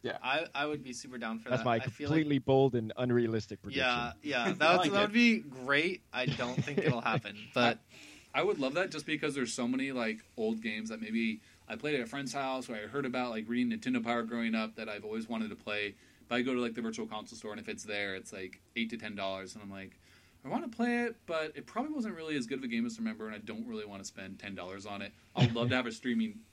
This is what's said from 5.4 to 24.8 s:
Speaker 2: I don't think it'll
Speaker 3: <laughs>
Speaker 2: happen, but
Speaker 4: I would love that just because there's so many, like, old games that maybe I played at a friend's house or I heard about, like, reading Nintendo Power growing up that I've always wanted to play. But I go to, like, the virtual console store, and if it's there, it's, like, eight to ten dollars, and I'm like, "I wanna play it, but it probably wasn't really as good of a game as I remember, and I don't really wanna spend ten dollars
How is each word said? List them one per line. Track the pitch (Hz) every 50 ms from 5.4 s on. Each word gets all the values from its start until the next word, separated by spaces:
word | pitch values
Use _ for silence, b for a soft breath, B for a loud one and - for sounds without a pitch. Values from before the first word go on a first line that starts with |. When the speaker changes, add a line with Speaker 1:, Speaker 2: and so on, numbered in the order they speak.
| 226 - 127 131 127 131 139 143 160 180 185 - _ _ -
Speaker 2:
I | 127 127 127
don't | 139 - 127 120 127 135 127
think | - 143 139
it'll | 170 160 127 117
Speaker 3:
<laughs> | 113 113 110
Speaker 2:
happen, | - - 104 98 107 107 120 -
but | 127 120 120 117 - - B B B B B B B B B -
Speaker 4:
I | 135 160
would | 202 202 156
love | 135 131 139
that | 170 190 190
just | - 156 143
because | - 156 147 156 151 139
there's | 143 127 113 -
so | - 123 120
many, | 127 131 135 139
like, | 135 127 117 110 110 110 - - - -
old | 113 110 113 110
games | 110 113 107 107 110 110
that | 110 110
maybe | 110 110 110 113 113 113 107 - b b b b b b
I | -
played | 117 123 151 151
at | 135
a | 117
friend's | 113 139 139 139 131 113
house | 139 135 131 131 131 123 123
or | 120
I | 107 104 104
heard | 117 143 139
about, | 131 123 127 123 123
like, | 117 113 110 110
reading | 120 123 123 120 113 110
Nintendo | - 127 127 123 113
Power | 117 117 120 117
growing | 110 117 117 117 113 110
up | 113 110 110 110
that | - 110 107
I've | 104 104 95
always | 107 107 113 113 113
wanted | 117 113 113 104
to | 98
play. | - - 107 104 104 104 101 98 b b b b b b -
But | 120
I | 123
go | 123 127 131
to, | 123
like, | 123 120 113
the | 120
virtual | 113 113 110 - 110 110
console | 110 107 104 - - 110
store, | - 107
and | 104 104
if | - -
it's | 104 - -
there, | 104 104 101 101 101 95
it's, | 95 92 - -
like, | 98 95 92 - - _ _ _
eight | 120 113 113
to | 117 107
ten | 113 107 104
dollars, | 101 98 98 95 95 95 92 -
and | 107 104
I'm | 101
like, | 98 98 95 95 - _ b b b b b b b b _
"I | 131
wanna | 175 254 339 269
play | 226 - 233 240 240 240 240
it, | 233 226 - _ -
but | 170 160 156 156 -
it | 143 127 -
probably | - 214 262 311 302
wasn't | 294 226 214 180
really | 165 160 160 151
as | 143 120 113
good | 135 135
of | 135
a | 123
game | 117 117 117
as | 120 113
I | 113
remember, | 113 110 110 110 110 110
and | 107
I | 104
don't | 104 107 107 110 113 123
really | 113 107 107
wanna | 104 101 98 95
spend | - - - 98 95 95 92
ten | - 101 98
dollars | 92 90 92 95 101